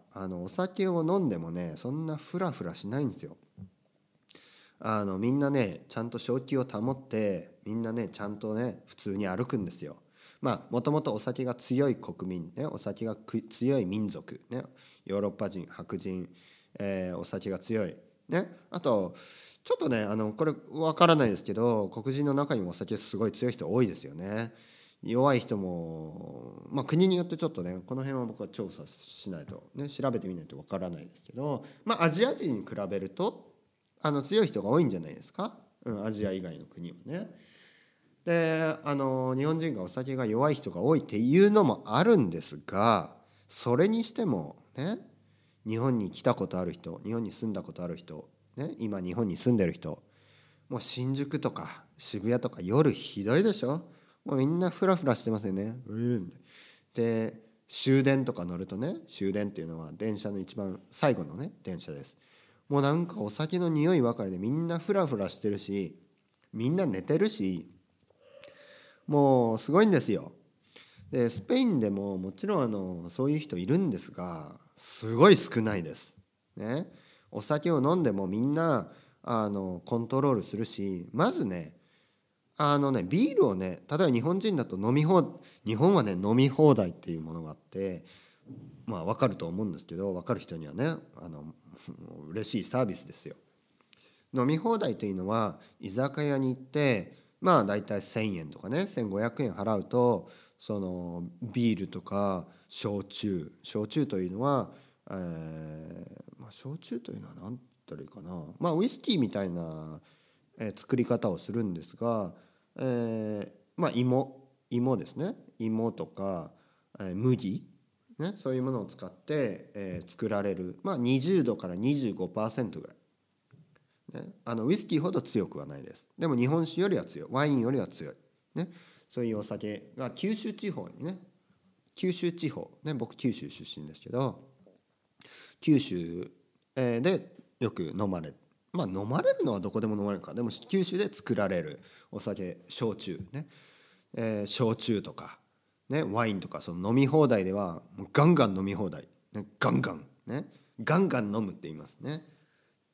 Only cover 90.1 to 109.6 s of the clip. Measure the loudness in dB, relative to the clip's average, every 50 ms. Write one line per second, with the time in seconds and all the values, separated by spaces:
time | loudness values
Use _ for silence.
90.1 | -4 -4 -4 -4 -4 -4 -6 -8 -10 -10 -10 -8 -4 -2 -2 -2 -2 -4 -8 -16
91.1 | -18 -16 -14 -14 -12 -12 -14 -16 -18 _ _ -20 -20 -18 -16 -16 -16 -14 -16 -16
92.1 | -16 -14 -14 -10 -6 -6 -4 -2 -2 -4 -2 0 0 0 2 0 0 -4 -10 -14
93.1 | -16 -16 -16 -16 -18 -18 _ _ _ _ _ _ _ _ _ _ _ -20 _ _
94.1 | _ _ _ _ 0 2 2 2 2 2 2 0 0 2 0 0 -2 -2 -2 -4
95.1 | -4 -2 -2 0 0 2 0 0 -2 -6 -12 -20 _ _ -12 -6 -2 -2 -2 -2
96.1 | 0 -2 0 0 2 2 2 0 -2 -2 -6 -4 0 2 4 4 4 2 0 -4
97.1 | -10 -20 _ _ _ _ 4 6 8 8 6 6 2 0 -2 -2 -4 -4 -4 -4
98.1 | -2 -2 0 0 -2 -4 -6 -8 -12 -12 -6 -4 -2 -2 -2 -2 -2 -4 -4 -2
99.1 | 0 0 -2 -2 -2 -2 -2 -2 -2 -2 -2 0 0 0 0 0 2 4 4 4
100.1 | 4 2 0 -6 -16 -20 -20 _ _ _ -8 -6 -4 -2 -2 -4 -4 -6 -6 -6
101.1 | -6 -6 -8 -8 -10 -10 -10 -6 -2 2 2 2 2 2 -2 -6 -8 -10 -8 -4
102.1 | -2 0 0 0 0 -2 -4 -8 -14 -20 _ _ -10 -6 -4 -4 -4 -4 -6 -8
103.1 | -8 -6 -4 -2 -2 -2 -4 -6 -12 -16 -12 -6 -4 -4 -4 -2 0 0 0 0
104.1 | 0 -2 -2 -2 -2 -2 0 2 2 2 0 -2 -6 -16 -20 _ _ _ _ -10
105.1 | -8 -6 -6 -6 -6 -8 -8 -10 -10 -10 -10 -12 -12 -12 -12 -14 -14 -14 -16 -16
106.1 | -16 -18 -20 -20 -20 -20 -20 -20 -18 -16 -12 -12 -12 -12 -10 -10 -10 -10 -8 -10
107.1 | -12 -12 -12 -14 -14 -14 -12 -10 -10 -12 -12 _ _ _ _ -16 -14 -14 -14 -14
108.1 | -16 -16 -12 -10 -10 -10 -10 -12 -8 -4 -2 0 2 2 0 0 -2 -2 -2 0
109.1 | 2 2 2 2 0 -2 -2 -2 -4 -4